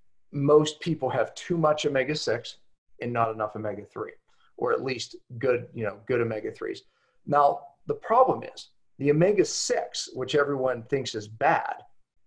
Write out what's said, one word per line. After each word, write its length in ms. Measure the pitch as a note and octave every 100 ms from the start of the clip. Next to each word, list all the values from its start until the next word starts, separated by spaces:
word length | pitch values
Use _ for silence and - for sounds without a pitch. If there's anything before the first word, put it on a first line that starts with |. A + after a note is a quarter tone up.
| - - _
most 480 | C#3+ C#3+ D3+ D3+ -
people 280 | - D#3+ B2+
have 240 | B2 A2
too 220 | - - E3+
much 300 | D#3 D3+ D3+
omega-six 720 | C#3 C3 D3+ - A#2 - - _ _ _ -
and 120 | A#2+
not 180 | A#2+ A2+
enough 260 | A2 G#2+ G#2+
omega-three, 560 | G#2+ G2+ G2+ - G2+ - _ _ _ -
or 160 | B2
at 100 | A2+
least 340 | C3 B2 - - - A#2+
good, 300 | C3 A#2+ -
you 100 | -
know, 140 | G#2+ G2 -
good 140 | B2
omega-threes. 600 | A2+ A2 A2 G2+ - G2 - _ _ _ -
Now, 340 | C#3+ C#3+ - - _ -
the 80 |
problem 480 | D3 - A#3 C4 A#2 -
is 160 | - - _ _ -
the 120 | C#3
omega-six, 960 | D3 F3+ G3 - - - A#3+ - - -
which 200 | - B2+
everyone 480 | D3 C#3 C#3 C3 A#2+
thinks 300 | A2+ C#3 A#2+
is 140 | A2 G#2
bad, 540 | A2+ C#3+ C3+ - - - - _ _